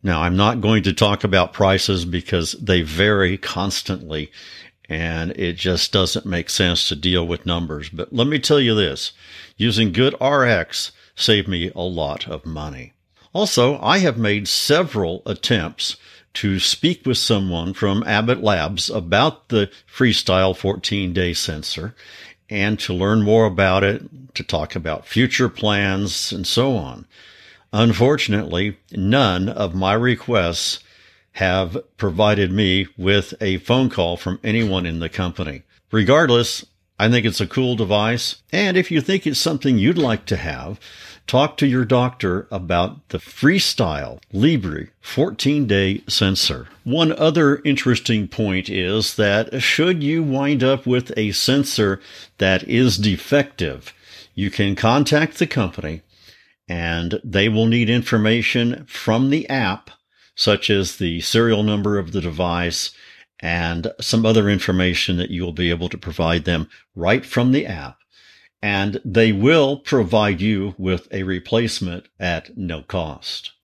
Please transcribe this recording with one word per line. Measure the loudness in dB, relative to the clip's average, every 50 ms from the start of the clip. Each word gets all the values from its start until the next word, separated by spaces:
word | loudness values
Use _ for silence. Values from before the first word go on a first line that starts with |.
| 0
Now, | 0 0 0 0
I'm | 0 2
not | 4 4 2 2 2
going | 2 2 2 4 2
to | 0 2
talk | 2 2 2 2 0 0
about | 2 2 2 2 2 0
prices | 2 2 4 4 2 2 0 -2 -2 -2
because | -4 -6 -6 -4 -2 -2 -2 -2 -2
they | -6 -8 0 0 2 2
vary | 2 -2 0 0 2 2 4 2 2 0 0 -4
constantly, | -6 -8 -6 -4 -4 -4 -4 -6 -6 -6 -8 -8 -8 -8 -8 -8 -8 -10 _ -20 -20 -20 -20 -20 -20 -20 _ _ _ -8
and | -6 -4 -4 -4 -4 -4 -4 -6
it | -4 -4 -4 -4 -4
just | -4 -2 -2 0 0 -2 0 0
doesn't | 0 0 0 -2 -6 -6
make | -4 -6 -6 -4 -4
sense | -2 0 0 2 2 0 -2 -2
to | -4 -4
deal | -2 0 0 0 0
with | -2 -4 -6 -4
numbers. | -4 -4 -2 -4 -6 -8 -10 -10 -12
But | -10 -10 -10 -8 -2
let | -2 0 0
me | 0 -2
tell | 2 2 2 4
you | 4 2 2
this, | 2 2 0 -2 -4 -8 -10 -12 _ -20 -20 -20 -20 -20 -20 _
using | _ -2 0 2 2 0 2 2
GoodRx | 2 2 2 2 0 0 0 2 4 4 4 2 2 0 -4 -6 -8 -8 -8 _ _ _ _ _
saved | -4 2 2 2 2 2 -2
me | -4 -4 -4 -6 -6
a | -6
lot | -6 -4 -2 -2 -2 -2 -4 -6 -8 -10
of | -12 -12 -10
money. | -10 -10 -10 -10 -10 -12 -14 -16 -20 _ _ _ _ _ _ _ _ _
Also, | -2 -2 0 2 2 2 2 2 0
I | 0 2 2 4
have | 4 2 0 0
made | 0 0 0 0 0 -2
several | -4 -2 2 2 2 2 2 0 -2 -2 -2 -2 -2 -6 -6
attempts | -8 -8 -6 -2 0 0 0 0 -4 -6 -6 -8 -8 -8 -10 _ -20 -20 -20 _ _ _
to | -4 -2 0 0 0
speak | 0 0 -2 0 0 0 0 0 _
with | -2 -2 0
someone | 0 0 0 0 0 -2 -2 -4 -4 -6 -4
from | -2 0 0 0 0 0
Abbott | 0 0 0 2 2 0 2 2
Labs | 2 2 2 0 -2 -4 -4 -6 -4
about | -4 -6 -2 2 2 4 4 2 0 -4 _ _
the | 0 0 0 0 -4 -18 _ _
Freestyle | -2 2 2 2 2 2 0 2 2 4 4 2 0
fourteen | 0 -2 -4 -4 -2 -4 -4 -4 -2 -4 -2
day | -2 -2 -2 -2 -2
sensor | -4 -4 -6 -6 -8 -8 -8 -8 -8 -8 -10 -12 _ -20 -20 -20 -20 -20 -20 -20 _ _ _
and | -4 -2 0 0 0 -2
to | -2 -4 -2
learn | 0 2 2 4 4 4
more | 4 6 6 4 4
about | 2 2 2 4 4 4 4
it, | 2 0 0 -6 -14 -20 -20 -20 -14 _
to | -12 -8
talk | -4 -4 -4 -4 -4 -6
about | -8 -6 -6 -6 -6 -8 -4
future | 0 2 2 2 2 2 0 0
plans | 0 -2 -2 0 2 2 2 0 0 0 -2 -2 -4 -6 -6 -6
and | -6 -6 -4
so | -2 0 2 2 2 0 -2
on. | -4 -6 -12 -14 -18 _ _ -20 -20 -20 -20 -20 -20 -20 -20 _ _ _ 0
Unfortunately, | 2 4 4 4 4 4 2 2 2 0 -2 -2 -2 -2 -4 -4 -2 -4 -4 -6 _ _ _
none | -6 -2 0 2 2 4 4 2 2 0 -2 -2
of | -2 -4 -4 -4 -2
my | -2 0 2 2
requests | 2 2 0 0 -2 -2 -2 0 0 2 0 -2 -4 -4 -6 -6 -8 _ _ _ _ _ _ _ _ _ _
have | _ -2 -2 0 2 0 -2 -2 -4 -10 -10 _ _ _
provided | -4 -4 2 2 4 4 4 4 2 0
me | 2 2 2 2 2 0 -2 -4 _ -4
with | 0 2 2 2 0 -2 -8 -6
a | -4 -2 -2 -4
phone | 0 0 2 2 2 2
call | 0 0 -2 -2 -2
from | -4 -6 -6 -6 -6 -4
anyone | -2 -2 0 0 0 -2 -2 -2
in | -4 -4 -4
the | -6 -6
company. | -4 -4 -4 -4 -4 -6 -8 -8 -8 -12 -16 _ _ _ _ _
Regardless, | 0 2 4 6 6 6 6 6 4 2 2 0 -4 -8 -10 _ _ _ _ _ _ _
I | 2 4
think | 4 4 2
it's | 0 -2 -2
a | -6 -4
cool | -2 -2 0 0 0
device, | -2 0 0 2 2 2 2 0 -2 -4 -6 -8 -10 _ _
and | -2 -2 0 2 2 0
if | 0 2
you | 0 -2
think | 0 0 -2 -2 0
it's | -2 -2 0
something | -2 -2 -2 0 2 2 2 4
you'd | 4 2 2 2
like | 2 0 0 -2 -2 -4
to | -6 -4
have, | -4 -6 -8 -8 -10 -12 -12 -14 -16 -20 -20 -20 -20 -20 -20 -20 _ 0
talk | 2 2 2 2 0 0
to | 0 2
your | 2 2 2
doctor | 2 2 2 2 0 -2 -4 -4 -2 -2 -2 -6 _
about | -10 -10 -4 0 0 0 0 0 -4 -12 _ _
the | -10 -10
Freestyle | -10 -12 -10 2 2 4 4 4 0 -2 0 0 0 0 0 -4 -6 -10 -12 -16 _ _
Libre | -2 2 2 2 2 2 -2 -4 -6 -8 -10 -12 _ _
fourteen | _ -10 -2 -2 -2 -2 -2 -2 -2 0 2 0 2 2
day | 2 2 2 0 0 -2 -6 -4
sensor. | -2 0 2 2 2 2 0 -2 -2 -6 -10 -18 -20 _ _
One | -4 0 2 2 2
other | 2 2 2 2 4 4 4 4 4 2 0
interesting | 0 0 2 2 2 2 2 2 0 0 0 0 -4
point | -4 -2 -2 0 0 -2 -2 -4
is | -4 -2 -2 0 0 0 -2 -2 0 0
that | 2 2 4 2 0 -2 -4 -2
should | 0 0 2 2 2 2 2 0
you | 0 0 0 0 0
wind | 0 0 0 0 0 0 2 2
up | 2 2 0 0 0
with | 0 0 0 -2 -2 -2
a | -2 0 0
sensor | -2 0 2 2 2 2 0 0 2 2 2 2 -2 -6 -18 -20 -20 -20 -20 _ _
that | 2 2 2 2 0
is | 0 2 4 4 4 2 2
defective, | 2 0 0 0 -2 0 2 2 2 0 -4 -6 -6 -6 -6 -8 -14 -20 -20 _ _ -20 -20 -20 -20 _ _
you | -4 -4 -4
can | 0 0 0 0 0
contact | 0 2 2 4 4 4 4 2 2 2 0 -2 -4
the | -4 -2
company, | 0 -2 -2 -2 -4 -8 -8 -8 -8 -10 _ _ _ _ _ -20 -20 _ _ _ _ _ _ _
and | -6 -4 -4 -2 -2 -2 -2 -4 -4 -6 _
they | -2 0 2 2 4
will | 2 2 2 2
need | 2 2 2 2
information | 0 0 0 0 0 2 2 2 2 2 0 0 0 0 0 0 -2 -4 -10 -16
from | -16 -8 -2 0 0 2 2 2
the | 0 0 -2 -2
app, | -4 -2 -2 -2 -4 -4 _ -20 -20 _ _ _ _ _ _ _ _
such | -2 2 2 2 2 2 0
as | 2 2 0 -2 -4
the | -4 -4 -4 -2 -4
serial | -4 0 2 2 4 4 4 2
number | 2 0 0 0 0 0 -2 -2
of | -4 -4 -6
the | -4
device | -4 -4 -4 -2 -2 0 0 0 0 -2 -2 -4 -6 -8 -10 -14 -20 -20 -20 -20 -20 _ _ _
and | -6 -4 -2 -2 -2 -2 -2 -4 -6 -6 -8 _
some | -4 0 0 2 2
other | 4 4 4 4 4
information | 2 0 0 0 0 2 2 2 0 0 -2 -2 -2 -2
that | -2 -4
you | -6 -6 -6
will | -6 -4
be | -2 -2 -2
able | 0 -2 -4 -8
to | -8 -10
provide | -12 -12 -4 -2 0 0 0 0 0
them | 0 -2 -2 -2 -6 -12 -20 _ _ _
right | -4 0 0 0 0 0
from | -4 -2 0 2 2
the | 2 2 0 -4
app. | -8 -10 -10 -14 -16 _ _ _ _ _ _ -20 -20 _ _ _ _ _ -4
And | -2 0 0 0 -2 -4 -6 -8
they | -2 2 4 4 4
will | 4 2 4 4 4 4 4 2 0 -4
provide | _ 0 2 2 2 2 2 2 2 2 0 0
you | 0 0 0 0 -2 -6 -6 -4
with | -2 -2 -2 -2 -4 _ -8
a | -6
replacement | -4 -4 -4 -4 -4 0 0 0 0 0 -4 -4 -6 -6 -6 -10 -14 _ _ _
at | -4 -4 -4 -4 -6 -10 -12 -10
no | -8 -8 -8 -10
cost. | -10 _ -6 -4 -4 -4 -8 -12 -12 -12 -12 -12 -12 -16 _ _